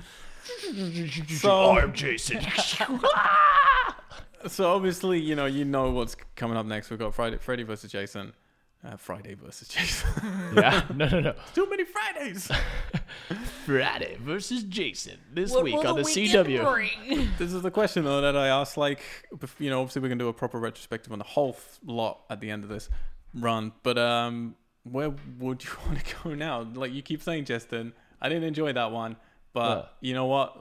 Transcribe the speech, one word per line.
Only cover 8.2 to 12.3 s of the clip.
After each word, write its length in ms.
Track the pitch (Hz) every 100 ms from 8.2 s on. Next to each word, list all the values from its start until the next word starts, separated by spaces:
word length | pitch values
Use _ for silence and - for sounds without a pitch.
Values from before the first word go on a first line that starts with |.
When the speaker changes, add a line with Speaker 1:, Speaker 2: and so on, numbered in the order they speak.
| 101 - _ _ _ _
Speaker 1:
Uh, 140 | - 104
Friday 380 | - 92 101
versus 340 | - - - -
Jason. 400 | - - - -
<laughs> 420 | - 220 190 175 208
Speaker 2:
Yeah. 260 | 135 175 165
No, 120 | 131 147
no, 120 | 180
no. 140 | 143 - -
Speaker 1:
Too 140 | - 392
many 160 | 403
Fridays. 680 | 349 415 427 339 277